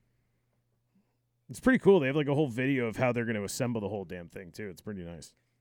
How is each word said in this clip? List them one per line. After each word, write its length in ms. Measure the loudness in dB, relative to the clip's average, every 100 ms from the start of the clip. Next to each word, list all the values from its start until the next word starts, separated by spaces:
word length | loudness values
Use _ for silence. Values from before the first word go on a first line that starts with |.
| _ _ _ _ _ _ _ _ _ _ _ _ _ _ -18
It's 120 | 0
pretty 180 | 2 6
cool. 220 | 6 6
They 60 | 4
have, 100 | 0
like, 120 | 2
a 60 |
whole 140 | 2 0
video 380 | 0 0 0 0
of 100 | 0
how 160 | 0
they're 120 | 2 -2
gonna 180 | -2
assemble 360 | -4 -2 -2 -2
the 80 | -4
whole 160 | -6
damn 240 | -8 -10 -10
thing 240 | -14 -14
too. 160 | -12 -12
It's 120 | -12
pretty 220 | -12 -10
nice. 320 | -10 -14 -18 _ _ _